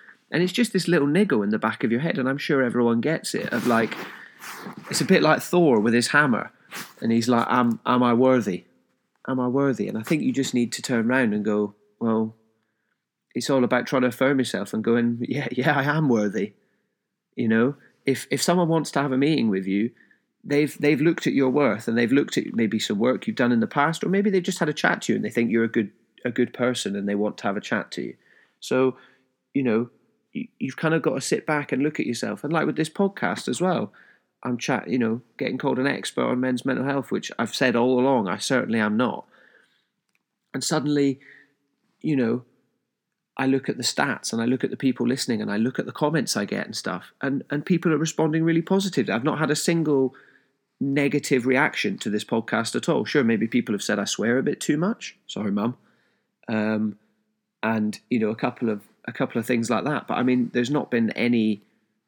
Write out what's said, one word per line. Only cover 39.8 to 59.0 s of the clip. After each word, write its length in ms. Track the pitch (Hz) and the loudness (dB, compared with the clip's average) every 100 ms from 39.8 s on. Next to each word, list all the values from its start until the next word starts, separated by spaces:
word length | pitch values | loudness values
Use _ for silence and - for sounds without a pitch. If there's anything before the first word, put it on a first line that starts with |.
| _ _ _ _ _ _ _ | _ _ _ _ _ _ _
And 80 | 131 | -8
suddenly, 560 | - 156 147 147 139 135 - - _ _ _ _ _ _ | -2 0 0 2 2 0 -10 -20 _ _ _ _ _ _
you 140 | 160 | -2
know, 300 | 143 117 120 - _ _ _ _ _ _ _ _ - | 0 0 -2 -6 _ _ _ _ _ _ _ _ -4
I 80 | 135 | 0
look 220 | 135 131 | 0 0
at 80 | - | -4
the 60 | |
stats 500 | 123 - 143 113 - | -4 -2 -2 -2 -4
and 80 | 113 | -2
I 60 | 113 | 0
look 180 | 131 | 0
at 60 | - | -2
the 80 | - | -2
people 280 | 135 120 120 | -2 0 -2
listening 360 | 135 - 110 | -2 -2 -2
and 100 | 107 | -2
I 60 | 104 | 0
look 200 | 117 - | 0 -2
at 60 | |
the 80 | 117 | -6
comments 460 | - 151 156 113 107 | -2 0 0 0 -2
I 80 | 101 | -2
get 180 | 101 | -4
and 100 | - | -6
stuff, 380 | 104 - 90 - _ | -8 -6 -8 -10 _
and, 240 | 135 135 - | -4 -4 -4
and 160 | 147 - | -6 0
people 260 | 170 180 | 0 2
are 60 | 151 | 0
responding 460 | 160 - 160 160 | 0 0 0 2
really 180 | 165 165 | 2 2
positively. 500 | 165 190 196 143 104 | 2 0 0 -2 0
I've 120 | 107 | 0
not 140 | 135 127 | -2 -2
had 120 | 151 | -2
a 60 | 151 | 0
single 580 | - 165 156 139 131 - - _ _ _ _ _ | 0 0 2 2 0 -4 -20 _ _ _ _ _
negative 640 | 139 139 143 147 - 131 | -2 0 2 0 0 0
reaction 540 | 120 131 151 - 104 95 | 2 2 2 0 -4 -4
to 100 | 113 | -4
this 160 | 104 | -4
podcast 500 | - 117 113 110 113 | -2 -2 0 -2 -2
at 140 | 120 143 | -4 0
all. 160 | 143 | -2
Sure, 180 | 113 151 | 0 2
maybe 240 | 117 113 113 | 2 2 0
people 280 | 123 - | -2 -2
have 80 | 101 | -4
said 160 | - 104 | -2 -2
I 60 | |
swear 340 | 101 - 107 123 | -2 -2 0 0
a 40 | |
bit 160 | 147 - | 0 -4
too 200 | - 151 | -2 0
much. 400 | 180 240 - - - | 0 -4 -10 -18 -14
Sorry, 260 | - 104 | -6 -4
Mum. 240 | 101 110 127 _ _ _ _ _ _ - | -2 -2 -6 _ _ _ _ _ _ -6
Um, 500 | 110 107 110 107 104 _ _ _ _ _ _ | -2 -2 -2 -2 -6 _ _ _ _ _ _
and, 360 | 110 113 107 104 _ | -2 0 -2 -4 _
you 100 | 123 | 0
know, 100 | 107 | 0
a 60 | 110 | 0
couple 340 | 127 120 117 | -4 -2 -2
of, 120 | 104 - _ | -2 -6 _